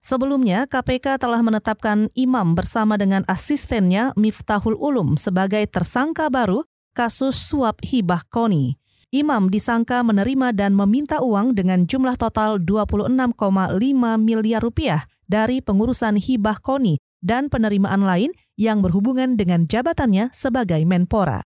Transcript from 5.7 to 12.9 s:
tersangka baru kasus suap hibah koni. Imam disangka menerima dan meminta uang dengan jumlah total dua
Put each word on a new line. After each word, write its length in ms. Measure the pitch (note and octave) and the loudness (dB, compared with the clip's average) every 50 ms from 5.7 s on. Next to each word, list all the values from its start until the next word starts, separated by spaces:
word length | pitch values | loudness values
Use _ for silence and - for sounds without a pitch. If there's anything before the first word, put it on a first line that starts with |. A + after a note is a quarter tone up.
tersangka 560 | - F#3+ E3+ - - B3 C4 D#4 D#4+ - D#4 | -2 -4 -4 -2 -2 -2 -2 -2 -2 -2 -2
baru 400 | D4+ B3+ C4 A#3+ G3 F3+ A#3+ E4 _ _ _ _ _ _ - | -2 0 0 0 0 0 -2 -2 _ _ _ _ _ _ -4
kasus 400 | A#3+ A#3 - - C4 C4+ B3+ - | -4 -2 -2 -2 -2 -2 -2 -4
suap 400 | - - - C#4+ C4 A3 G#3+ - - | -6 -4 -2 0 0 0 -2 -4 -6
hibah 400 | - - B3+ G3 E3+ F3+ E3+ - | -2 0 0 2 2 0 -2 -2
koni. 480 | _ - A#3 A#3 A3+ F#3+ D3+ C3+ B2 C3+ _ _ _ _ _ _ _ - | _ -4 -2 0 2 2 2 0 0 -4 _ _ _ _ _ _ _ -2
Imam 320 | C4+ D4+ D4+ C#4 A3 F#3+ | -2 0 0 2 2 2
disangka 560 | F#3 F#3 G#3+ - - A#3 A#3 A#3 - B3 B3 B3 | 2 0 0 0 0 0 0 0 0 0 0 2
menerima 480 | A3+ G#3+ G3 G3 A#3+ C4+ C4+ C4 B3 A#3 | 2 2 2 0 0 0 0 0 0 0
dan 180 | G3 G3+ G3+ G3 | 0 0 2 2
meminta 480 | G3 G3+ G3 G#3+ C4+ D4 C#4 D4+ D4+ - | 2 2 2 2 0 0 -2 -2 -2 0
uang 320 | B3+ G#3+ G3 G#3 C4 B3+ | 0 0 0 0 0 0
dengan 320 | G3+ F3+ F#3 F#3 F3+ F3 | 0 0 2 2 2 0
jumlah 320 | E3 - C4+ C4 B3+ B3 - | 0 0 0 0 0 0 -2
total 400 | A#3+ A3 - A3 G#3+ G#3+ A3 G3+ | -4 -2 -2 0 -2 0 0 -2
dua 320 | E3+ D#3+ G3+ G#3+ G#3 - | 0 0 0 0 0 0